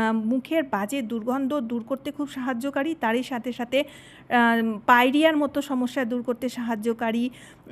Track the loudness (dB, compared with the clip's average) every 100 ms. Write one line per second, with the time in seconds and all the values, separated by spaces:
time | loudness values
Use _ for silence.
0 | 2 0 0 -2 0 -2 0 -2 -2 -4
1 | -4 -4 -2 -2 0 -2 -2 -4 -4 -6
2 | -6 -6 -6 -6 -4 -4 -2 -2 -2 -2
3 | 0 0 -2 -6 -6 -6 -2 -2 -2 -8
4 | -20 -20 0 4 4 4 0 0 4 6
5 | 6 6 6 4 2 -2 -2 -2 -2 -2
6 | -2 -2 -4 -4 -6 -4 -4 -2 -2 -2
7 | -2 0 -2 -6 -20 -20 -4